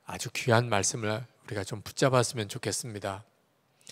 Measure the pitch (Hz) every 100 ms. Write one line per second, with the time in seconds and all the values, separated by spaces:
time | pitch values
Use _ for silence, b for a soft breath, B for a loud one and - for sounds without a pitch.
0 | - 90 - - - 113 120 104 95 120
1 | 107 110 120 _ - 101 95 107 - -
2 | 139 127 120 120 104 123 110 95 127 104
3 | 98 98 110 _ _ _ _ _ B